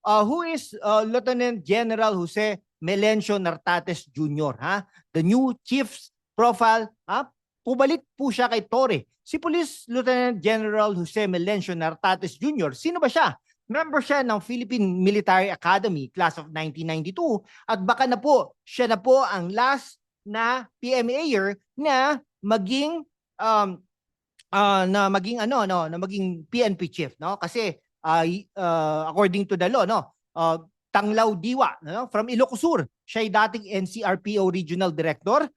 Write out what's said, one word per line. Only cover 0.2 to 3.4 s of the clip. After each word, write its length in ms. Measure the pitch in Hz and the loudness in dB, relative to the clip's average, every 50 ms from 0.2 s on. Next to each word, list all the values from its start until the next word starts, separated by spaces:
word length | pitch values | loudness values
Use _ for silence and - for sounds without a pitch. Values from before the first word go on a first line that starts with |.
| 208 | 4
who 160 | 208 277 339 349 | 2 0 -2 -4
is, 320 | 330 330 277 - - - 214 - | -4 -6 -6 -8 -10 -16 -6 0
uh, 240 | 208 214 214 220 | 2 2 4 2
Lieutenant 560 | 220 226 247 202 247 254 247 247 247 240 208 151 | 2 -2 0 0 0 0 0 0 -2 -2 -4 -2
General 560 | 135 196 226 233 226 226 214 226 220 208 185 | 0 0 0 2 0 0 0 0 0 0 0
Jose 400 | 170 165 - 208 214 214 202 180 _ _ _ _ 156 | -4 -4 -2 -2 -2 -2 -2 -4 _ _ _ _ -4
Melencio 560 | 165 196 196 208 214 220 214 - - 208 | -2 0 2 4 4 2 2 0 0 -2
Nartates 720 | 202 | 0